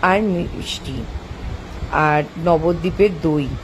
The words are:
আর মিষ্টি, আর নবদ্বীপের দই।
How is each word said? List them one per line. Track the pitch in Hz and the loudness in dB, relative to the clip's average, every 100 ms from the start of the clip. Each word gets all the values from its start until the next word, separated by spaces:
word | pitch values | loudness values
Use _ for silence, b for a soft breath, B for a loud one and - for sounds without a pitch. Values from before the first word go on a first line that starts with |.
| 185 | 4
আর | 196 214 | 4 2
মিষ্টি, | 175 170 - - - - 120 113 - - - - - - - - 147 151 | 0 -2 -6 -8 -8 -8 -8 -8 -10 -10 -10 -8 -8 -10 -10 -2 2 4
আর | 151 147 - 170 | 4 0 -2 2
নবদ্বীপের | 165 165 170 175 - 208 170 | 4 4 2 -2 4 2 4
দই। | 160 151 135 113 | 0 2 0 -6